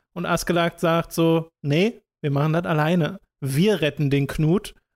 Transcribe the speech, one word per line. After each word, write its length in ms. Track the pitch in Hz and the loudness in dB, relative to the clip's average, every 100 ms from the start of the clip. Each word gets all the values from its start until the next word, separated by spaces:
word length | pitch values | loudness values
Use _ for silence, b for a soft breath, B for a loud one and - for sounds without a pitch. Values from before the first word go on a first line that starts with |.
| _ - | _ -10
Und 100 | 165 | -4
Askeladd 540 | 170 - 170 170 - | -4 -2 0 0 0
sagt 340 | 170 165 165 | 0 0 -2
so, 360 | - 165 165 160 _ | 0 2 2 -2 _
„Nee, 380 | 147 147 208 233 _ _ | -2 2 0 -2 _ _
wir 80 | 151 | -4
machen 220 | 139 151 | 0 0
das 120 | 160 185 | 0 0
alleine. 540 | 156 151 180 151 190 _ - | 0 2 2 0 -4 _ -10
Wir 420 | 135 131 202 196 | -4 0 2 2
retten 280 | 151 - 143 | -2 -2 0
den 160 | 139 139 | 0 -2
Knut.“ 480 | - 156 190 - - _ | -2 0 0 -2 -20 _